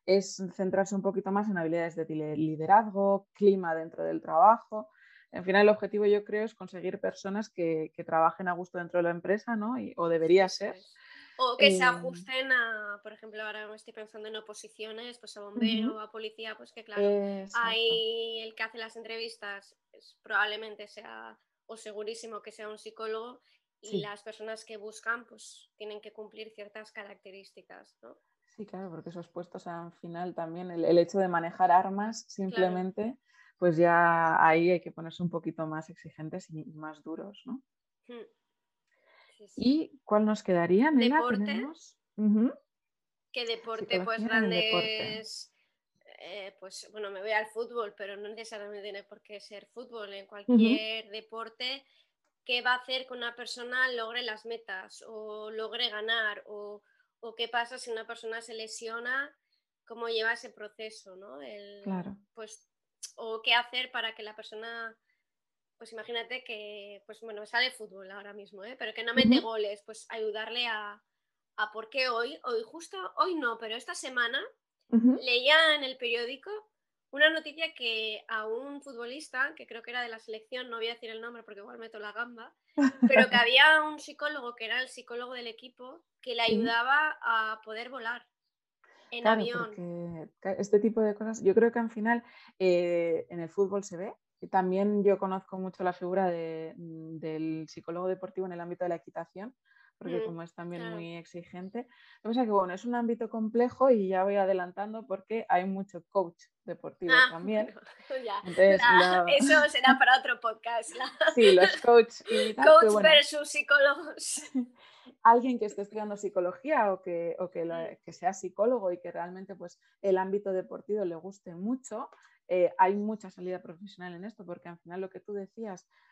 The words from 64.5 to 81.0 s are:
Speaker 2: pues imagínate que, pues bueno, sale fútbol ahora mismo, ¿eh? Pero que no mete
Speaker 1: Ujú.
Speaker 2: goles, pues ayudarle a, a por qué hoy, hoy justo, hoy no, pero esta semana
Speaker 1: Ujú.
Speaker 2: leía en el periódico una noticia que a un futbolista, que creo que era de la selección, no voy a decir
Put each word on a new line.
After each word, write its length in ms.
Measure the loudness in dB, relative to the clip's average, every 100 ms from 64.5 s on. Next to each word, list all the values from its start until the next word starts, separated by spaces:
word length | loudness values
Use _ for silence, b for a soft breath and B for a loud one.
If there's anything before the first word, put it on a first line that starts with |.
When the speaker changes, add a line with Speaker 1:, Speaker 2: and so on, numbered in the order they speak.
| -14 -12 -12 -12 -16 _ _ _ _ _ _ _ -20
Speaker 2:
pues 140 | -18
imagínate 520 | -14 -8 -8 -8 -10
que, 580 | -12 -14 -12 -14 -16 -20 -20
pues 140 | -20
bueno, 240 | -16 -14 -4
sale 240 | 0 0
fútbol 400 | -4 -18 -18 -18
ahora 220 | -16 -16
mismo, 300 | -18 -18 -18
¿eh? 120 | -16 -12
Pero 160 | -10
que 100 | -8
no 100 | -2
mete 220 | 4 6 6
Speaker 1:
Ujú. 40 |
Speaker 2:
goles, 420 | 2 -4 -6 -8 -16
pues 200 | -20 -14
ayudarle 560 | -8 -6 -6 -8 -6 -4
a, 360 | -6 -8 -14 _ _ _ _ _ -6
a 160 | -6
por 180 | -6 -10
qué 180 | -4 -2
hoy, 300 | 0 -4 -6
hoy 180 | -6 -6
justo, 320 | -6 -14 -16 -12 -8 -2
hoy 180 | -2
no, 240 | 0 -4 -4
pero 180 | -8 -10
esta 180 | -10
semana 460 | -10 -6 -4 -2 -4 -8 _ _ _ -2
Speaker 1:
Ujú. 300 | 2 4 2
Speaker 2:
leía 540 | 0 0 4 6 6
en 100 | 2
el 120 | -2 -8
periódico 520 | -6 -4 -6 -10 -12 -14 -14 _ _ _ _
una 200 | 4 4
noticia 440 | 4 -6 -8 -8
que 500 | -6 -6 -4 -6 -8 -8
a 180 | -8 -6
un 360 | -8 -8 -14
futbolista, 720 | -14 -14 -12 -12 -10 -4 -4 -6
que 100 | -16
creo 160 | -16
que 80 | -10
era 120 | -8
de 60 | -8
la 100 | -10
selección, 520 | -14 -14 -12 -12 -10
no 80 | -8
voy 100 | -8
a 60 |
decir 160 | -8